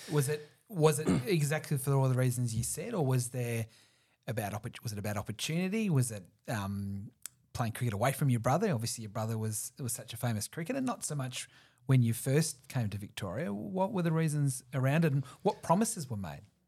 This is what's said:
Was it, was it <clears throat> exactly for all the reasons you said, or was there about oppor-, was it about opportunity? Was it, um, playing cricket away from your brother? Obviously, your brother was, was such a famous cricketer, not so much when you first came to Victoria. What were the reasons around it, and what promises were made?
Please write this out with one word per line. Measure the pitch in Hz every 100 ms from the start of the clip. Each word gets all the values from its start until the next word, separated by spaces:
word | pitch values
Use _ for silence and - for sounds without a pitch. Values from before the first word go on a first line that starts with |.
| -
Was | 151 135
it, | 151 - _ _
was | 190 156 143
it | 156 156
<clears throat> | 165
exactly | 175 143 151 - 143
for | 143
all | 139 131
the | 127
reasons | 127 120 120 110
you |
said, | 123 - 208
or | 220 131
was | 131 120
there | 131 120 117 113 - _ _ _ _ -
about | 110 101
oppor-, | 107 117 -
was | 120
it | 101
about | 104 104
opportunity? | 101 104 - 160 185 220 214
Was | 139 127
it, | 107 87 _ -
um, | 110 98 101 98 98 101 - - - _
playing | - 104
cricket | - 120
away | 101 123
from | 143 143
your | 120
brother? | 123 156 214
Obviously, | 120 113 -
your | 107
brother | 107 110 113
was, | 110 107 - -
was | 123
such | - 113
a | 113
famous | 120 110 -
cricketer, | - 165 269
not | 262 -
so | - 147
much | 131 - - - - _ -
when | 131
you | 117
first | 113 135 143 160 - -
came | 131 107
to | 101
Victoria. | 101 - 98 101 175
What | 101 208 190 190
were | 185
the | 170
reasons | 160 160 147 143 127 -
around | 135 131 156
it, | 165
and | 139 - -
what | 190 -
promises | - 175 220 190 127
were | 104
made? | 90 71 - _